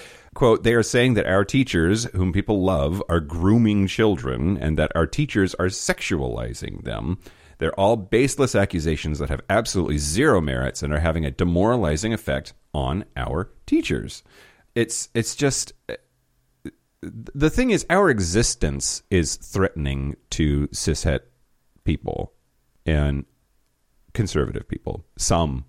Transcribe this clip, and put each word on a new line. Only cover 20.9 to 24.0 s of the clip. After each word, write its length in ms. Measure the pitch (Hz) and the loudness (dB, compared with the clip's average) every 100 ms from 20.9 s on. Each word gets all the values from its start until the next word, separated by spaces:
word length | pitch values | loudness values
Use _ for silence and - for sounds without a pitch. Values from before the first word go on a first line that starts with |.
| 73 85 65 - _ _ _ _ _ | 0 0 -2 -4 _ _ _ _ _
people 480 | - 78 - 50 - _ _ _ _ _ - | -4 -2 -4 -6 -8 _ _ _ _ _ 0
and 400 | 76 73 69 67 _ _ _ _ _ _ _ | 2 2 0 -6 _ _ _ _ _ _ _